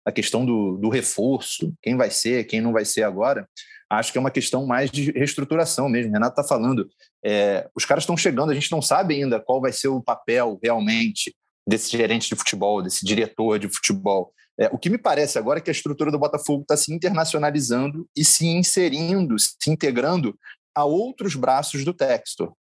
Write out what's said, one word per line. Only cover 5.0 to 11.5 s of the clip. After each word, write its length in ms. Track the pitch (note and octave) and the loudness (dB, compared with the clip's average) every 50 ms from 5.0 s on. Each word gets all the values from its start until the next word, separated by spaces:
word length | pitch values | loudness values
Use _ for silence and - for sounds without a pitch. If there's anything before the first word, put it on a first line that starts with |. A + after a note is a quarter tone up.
| C#3 D3 | -2 0
reestruturação 760 | C#3 B2+ C#3+ C#3+ - D3+ C#3 - D#3+ E3 E3 D#3+ - B2 C3+ | 0 0 -2 -2 -2 -4 -4 -2 0 0 0 0 0 -2 0
mesmo. 240 | C#3 A#2 A#2+ A#2 A2 | 0 0 0 0 0
O 20 | G#2 | 0
Renato 220 | G#2 A#2 B2+ - | 0 0 0 0
tá 80 | - C#3+ | -2 0
falando, 460 | - C#3+ A2+ A2+ B2+ C3 A2 F#2+ - _ _ _ _ _ _ - | 0 0 0 2 0 0 0 -2 -6 _ _ _ _ _ _ -2
é, 460 | G#2 G#2 G2+ G2+ G2+ G2 F#2 - - - | 0 2 2 2 2 2 0 -4 -6 -8
os 100 | - - | -4 -2
caras 200 | - C#3+ E3 - | 0 0 0 0
tão 120 | - E3+ | 0 0
chegando, 340 | D#3+ - F#3 C3+ A#2 D3+ D#3 | 0 0 0 2 2 0 0
a 40 | C#3 | 0
gente 160 | C#3+ D3 - | 0 -2 -2
não 100 | E3 D#3 | -2 -2
sabe 340 | - - C#3 E3+ G3 E3+ D3 | 0 2 2 2 2 0 0
ainda 240 | C#3 C#3 C3 A#2 A2 | 0 0 0 0 0
qual 220 | - - B2+ C3 | 0 0 0 0
vai 100 | B2+ B2+ | 0 -2
ser 160 | - - - | -2 -2 -2
o 140 | C3+ C3+ B2+ | -2 -2 -2
papel 580 | - - A#2 - - - A#2 B2 A#2+ A#2 G2+ F#2 | -2 -4 -4 -4 -2 0 0 2 0 0 -2 -2
realmente 720 | A2+ A#2 A#2 A2+ G#2+ G#2+ A2+ A2+ A#2 A2 G2+ - - - - _ _ _ | -2 0 0 2 2 0 2 2 0 0 -2 -4 -6 -8 -8 _ _ _